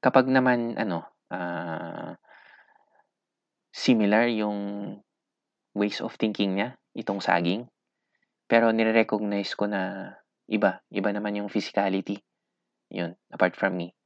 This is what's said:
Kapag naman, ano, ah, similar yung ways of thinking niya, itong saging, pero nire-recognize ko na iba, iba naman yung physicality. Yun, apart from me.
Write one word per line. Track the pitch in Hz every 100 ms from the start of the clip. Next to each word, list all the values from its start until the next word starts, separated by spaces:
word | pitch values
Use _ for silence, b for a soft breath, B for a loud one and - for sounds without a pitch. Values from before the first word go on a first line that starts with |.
Kapag | 135 131 131
naman, | 131 127 120 117 117
ano, | 110 85 - _ _
ah, | 92 87 85 85 82 85 82 85 85 b b b b b b b b b _ _ _ _ _ _
similar | - - 117 104 107 120
yung | 110 107 104 101 101 101 - _ _ _ _ _ _ _
ways | 101 101 -
of | - -
thinking | 110 104 101 95
niya, | 113 131 _
itong | - 110 98
saging, | - 87 85 101 123 _ _ _ _ _ _ _
pero | _ 117 113
nire-recognize | 113 113 113 110 104 107 101 98 -
ko |
na | 104 104 95 98 95 - _ _
iba, | - 107 104 90 _
iba | 107 104
naman | 101 104 104
yung | 101
physicality. | 104 - - 98 98 - 101 _ _ _ _ _ _ _
Yun, | - 87 85 _
apart | - 92 -
from | 98 92
me. | 85 _